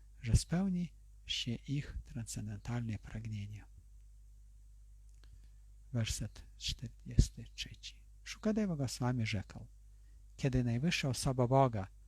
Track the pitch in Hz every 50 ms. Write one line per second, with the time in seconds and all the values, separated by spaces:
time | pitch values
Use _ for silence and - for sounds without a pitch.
0 | - - - - - 117 110 - - - 165 175 196 196 180 175 180 - - -
1 | - - - - - - - - - 127 117 - - - 139 147 143 - - -
2 | - - - - 113 - - 113 110 107 107 101 - - 117 120 120 113 107 101
3 | - - - 110 110 110 107 104 101 104 104 104 - - - - - - - -
4 | - - - - - - - - - - - - - - - - - - - -
5 | - - - - - - - - - - - - - - - - - - - 120
6 | 113 - - - 117 101 - - - - - - - - - - - 117 - -
7 | - - 120 120 - - - - 113 - - - - - - - - - - -
8 | - - - - - - - - - 214 214 220 214 190 170 143 135 120 - -
9 | 127 123 127 123 113 107 110 95 - - - - - - - - - - - -
10 | - - - - - - - - - 139 123 127 123 120 117 120 139 175 170 -
11 | - 139 120 - - 147 131 131 123 120 131 135 135 127 113 104 95 - - -
12 | -